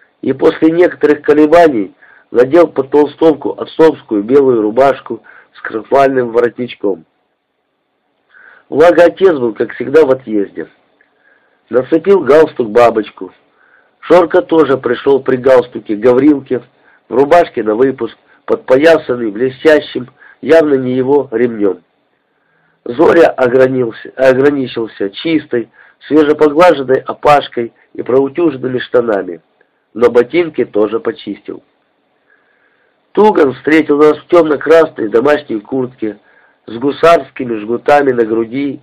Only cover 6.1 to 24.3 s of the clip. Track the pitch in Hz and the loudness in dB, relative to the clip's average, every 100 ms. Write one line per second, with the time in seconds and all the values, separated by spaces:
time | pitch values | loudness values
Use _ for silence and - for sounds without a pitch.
6.1 | 131 120 113 120 113 120 - 104 85 78 | 0 -2 -2 -2 -4 -12 -8 -6 -6 -12
7.1 | _ _ _ _ _ _ _ _ _ _ | _ _ _ _ _ _ _ _ _ _
8.1 | _ _ _ - _ - 131 170 160 175 | _ _ _ -20 _ -8 0 2 4 2
9.1 | 170 190 147 120 104 117 - 127 147 143 | 4 0 0 -4 -4 -8 -8 -2 2 2
10.1 | 131 120 107 95 - 78 _ _ _ _ | 0 -4 -6 -6 -10 -16 _ _ _ _
11.1 | _ _ _ _ _ - 117 127 165 190 | _ _ _ _ _ -6 -4 0 -2 2
12.1 | 196 127 151 156 - 113 110 120 110 104 | 0 4 4 2 -2 -2 2 2 2 -6
13.1 | - 92 _ _ _ _ _ _ _ - | -10 -20 _ _ _ _ _ _ _ 0
14.1 | 170 170 180 175 160 139 131 123 120 139 | 2 2 -2 0 0 0 -2 -4 -4 -2
15.1 | 135 131 127 127 127 120 117 - 104 123 | -2 -2 -2 2 2 2 -6 -10 -2 0
16.1 | 123 147 143 131 123 - _ _ _ - | 2 2 0 -2 -8 -10 _ _ _ -6
17.1 | 117 143 175 165 - 107 107 135 131 113 | -2 2 2 2 -4 -4 0 -2 -2 -10
18.1 | - _ _ - 113 - 131 160 156 - | -12 _ _ -6 -4 0 2 4 2 0
19.1 | 123 113 101 131 131 156 151 - 127 123 | -6 -6 -4 -6 -2 0 0 0 -12 -12
20.1 | _ - _ 120 160 151 135 127 127 127 | _ -20 _ 0 2 2 0 -2 -4 0
21.1 | 143 127 113 123 113 101 85 _ _ _ | 0 -2 -2 -4 -2 -4 -4 _ _ _
22.1 | _ _ _ _ _ _ _ - 120 175 | _ _ _ _ _ _ _ -8 0 2
23.1 | 180 156 - 127 131 131 131 120 104 - | 4 2 0 0 2 0 0 -6 -8 -14
24.1 | - 131 | -2 0